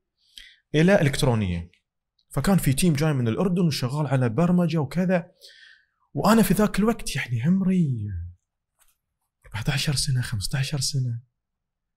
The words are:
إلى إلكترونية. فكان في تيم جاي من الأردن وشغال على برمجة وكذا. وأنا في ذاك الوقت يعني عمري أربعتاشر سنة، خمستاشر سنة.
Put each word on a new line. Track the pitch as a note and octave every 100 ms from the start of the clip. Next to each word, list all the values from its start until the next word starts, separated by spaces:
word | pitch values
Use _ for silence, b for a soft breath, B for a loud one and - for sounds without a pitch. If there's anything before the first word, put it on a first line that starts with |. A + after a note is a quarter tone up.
| _ _ B B B B _
إلى | D3 E3+ G3+
إلكترونية. | C#3+ - C#3 A2+ G2 F2 F2 _ _ _ _ _ _
فكان | C#3 D#3 F#3+
في | -
تيم | - F3+
جاي | C#3+ D#3+
من | C#3 A#2
الأردن | A2 F#3+ F3+ E3+
وشغال | - B2 D3 C#3
على | C3+ B2
برمجة | A2 E3+ F3 F3 D#3+
وكذا. | C#3 F3 F3+ F#3 F3 b b b b b b b b
وأنا | C#3+ F#3+ A3+
في | G3+
ذاك | F#3 G#3 F#3+
الوقت | A3 A3+ - C3+
يعني | - A#2
عمري | C#3 F#3+ F#3 F#3 D3+ A#2 G#2 F2+ F2 - _ _ _ _ _ _ _ _ _ _ -
أربعتاشر | G#2 B2+ C#3 -
سنة، | C3+ - B2+
خمستاشر | A#2 G#2+ - C3+ C3+ C#3+
سنة. | - C#3 B2+ A#2 - _ _ _ _ _ _